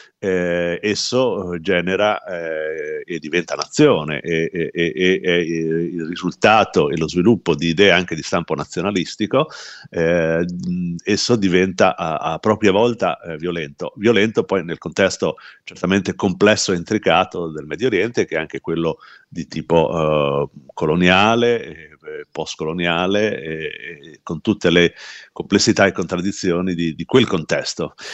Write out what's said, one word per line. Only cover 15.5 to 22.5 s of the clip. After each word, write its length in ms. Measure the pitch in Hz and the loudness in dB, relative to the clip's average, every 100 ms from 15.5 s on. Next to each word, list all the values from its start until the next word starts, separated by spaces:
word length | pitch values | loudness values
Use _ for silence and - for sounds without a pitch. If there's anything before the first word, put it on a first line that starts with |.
| - | -20
certamente 500 | - 90 90 98 92 | -20 -6 0 2 0
complesso 560 | 90 104 90 101 110 - | -2 -2 4 4 4 0
e 60 | 90 | -2
intricato 720 | 85 107 95 82 92 90 82 | -2 0 2 2 2 -4 -8
del 180 | 76 73 | -8 -10
Medio 220 | 78 127 | -4 0
Oriente, 360 | 101 110 120 | 0 0 0
che 120 | 92 80 | -2 -2
è 20 | |
anche 220 | 80 80 | -4 -8
quello 380 | - 82 82 76 - - _ | -4 -2 -2 -4 -12 -20 _
di 200 | 87 82 | -12 -10
tipo, 1000 | 80 - 82 80 82 78 76 71 69 71 | -10 0 2 2 0 0 2 0 0 -4
eh, 80 | - 65 | -8 -20
coloniale, 920 | - 80 82 90 92 104 117 120 117 | -6 -2 2 4 4 4 2 2 0
eh, 240 | 82 80 78 76 76 76 76 | -4 -16 -20 -20 -14 -12 -10
postcoloniale, 1120 | - 76 | -8 -8